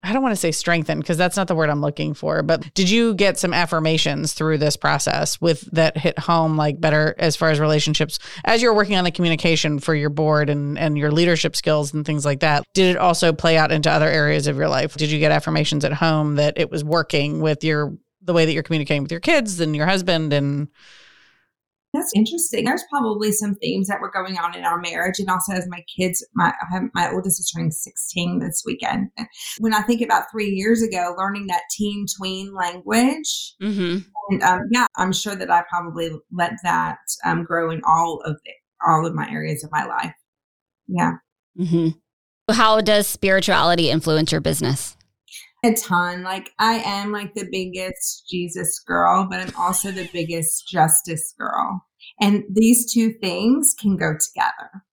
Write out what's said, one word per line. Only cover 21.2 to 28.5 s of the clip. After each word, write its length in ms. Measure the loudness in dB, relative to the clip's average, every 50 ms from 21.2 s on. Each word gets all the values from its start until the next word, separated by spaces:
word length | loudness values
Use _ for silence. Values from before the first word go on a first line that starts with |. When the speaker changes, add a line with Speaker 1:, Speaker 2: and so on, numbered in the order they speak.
| _ _ _ _ _ _ _ _ _ _ _ _ _ _ -6
Speaker 2:
That's 160 | -4 -4 0 2
interesting. 480 | 2 2 2 0 -4 -4 -2 -2 -2 0
There's 200 | 0 -2 -2 -4 -4
probably 420 | -4 -2 -2 -2 -2 -2 -2 -2 0
some 220 | 0 -2 -4 -4
themes 300 | -4 -4 -4 -2 -2 -2 -2
that 120 | -2 -6
were 100 | -6 -6
going 280 | -6 -6 -6 -4 -6 -6
on 180 | -6 -6 -6
in 80 | -4 -4
our 160 | -2 -2 -2
marriage. 380 | -4 -6 -4 -2 -2 -2 -2 -4
And 100 | -2 -2
also 240 | -2 -2 -2 -2 -4
as 140 | -4 -4 -6
my 160 | -10 -14 -16 -16 -4
kids, 300 | -2 -2 -2 -2 -4 -8 _ _
my, 120 | 2 2 2
I 240 | 0 -2 -8 -6 -4
have, 100 | -4 -4 -4 _
my 180 | -2 -2 0 -2
oldest 260 | -4 -2 -2 -2 -2
is 120 | -2 -6 -6
turning 160 | -4 -4 -4
sixteen 680 | -4 -4 -10 -10 _ -10 -10 -6 -4 -4 -4 -2 -2 -2
this 240 | -4 -4